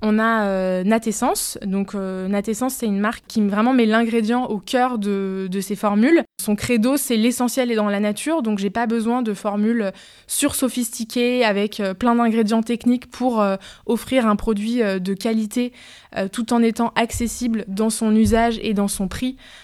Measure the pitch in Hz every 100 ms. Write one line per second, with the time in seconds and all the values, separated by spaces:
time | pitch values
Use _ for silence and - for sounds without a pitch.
0 | 214 214 226 226 202 190 185 185 185 226
1 | 226 202 240 - - - 196 196 196 202
2 | 190 185 185 202 208 214 254 262 220 196
3 | 214 233 - 226 208 202 233 262 220 220
4 | 233 233 214 247 247 208 - 254 254 240
5 | 202 196 196 190 190 196 185 202 208 208
6 | 247 330 - - - 208 - 240 233 285
7 | - 226 233 240 247 262 247 220 208 202
8 | 208 208 294 330 220 208 196 233 240 233
9 | 220 247 226 196 214 208 214 233 196 -
10 | - - - - 285 - 254 - 233 -
11 | 226 247 240 247 226 202 208 - 196 190
12 | 240 233 233 220 214 226 220 233 240 247
13 | - - 254 226 202 190 - - - 226
14 | - 262 220 208 - 208 214 240 208 190
15 | 185 196 233 220 214 247 247 - - -
16 | - - 190 240 226 240 233 226 233 -
17 | 233 - 233 - 247 226 190 190 220 220
18 | 220 220 214 226 233 226 220 202 202 -
19 | 190 - 254 262 - -